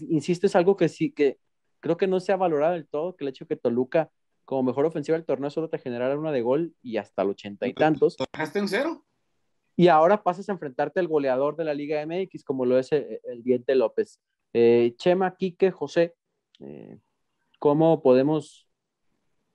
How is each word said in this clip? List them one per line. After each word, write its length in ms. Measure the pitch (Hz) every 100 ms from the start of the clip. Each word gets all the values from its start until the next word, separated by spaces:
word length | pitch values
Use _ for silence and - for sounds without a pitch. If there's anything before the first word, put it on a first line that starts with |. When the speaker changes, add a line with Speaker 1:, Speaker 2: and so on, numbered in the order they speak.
| 156
Speaker 1:
insisto, 380 | 165 147 175 202
es 80 | 190
algo 220 | 175 196
que 100 | 170
sí, 240 | - 151
que 280 | - 143 - _ _ _ _
creo 180 | 139 165
que 100 | 190
no 120 | 185
se 120 | 185
ha 60 | 190
valorado 360 | 185 151 156
del 140 | 175 147
todo, 280 | 147 170 175
que 80 |
el 60 | 139
hecho 180 | 131 160
que 80 | 151
Toluca, 560 | 123 117 127 165 151 _ _ _ -
como 180 | 135
mejor 220 | 127 123 151
ofensiva 320 | 165 143 160
del 80 | 170
torneo, 240 | 131 139
solo 200 | 165 160
te 100 | 156
generara 380 | - 120 127 143
una 140 | 156
de 100 | 139
gol 340 | 117 139 165 -
y 140 | 127 110
hasta 260 | 101 -
el 60 | 98
ochenta 380 | 101 101 101 101
y 60 |
tantos. 440 | 95 151 147 151 -
Speaker 2:
Te 80 | 131
dejaste 280 | - 156 196
en 80 | 202
cero. 380 | 196 294 320 _ _ _ _ _ _ _ -
Speaker 1:
Y 120 | 175
ahora 340 | 156 165 208
pasas 240 | - 180 202
a 40 |
enfrentarte 460 | 190 147 127 147 190
al 80 | 175
goleador 480 | 156 139 127 143 151
de 100 | 165
la 80 |
Liga 280 | 147 143 156
M 200 | 151 170
X, 220 | 185 151
como 220 | - 135 123
lo 140 | 127
es 120 | 127
el, 280 | 151 - 110
el 200 | 120 123
Diente 320 | 120 123 123 135
López. 460 | 113 - 107 _ _ _ _
Eh, 400 | 117 117 120 120 120
Chema, 380 | 180 180 185 180
Quique, 340 | 190 170 190
José, 460 | 180 143 - 170 - _ _ _ _
eh, 380 | - 71 50 60 _ _ _ _ _ _
¿cómo 420 | 151 147 160 160
podemos 680 | 139 127 135 156 147 - _ _ _ _ _ _ _ _ _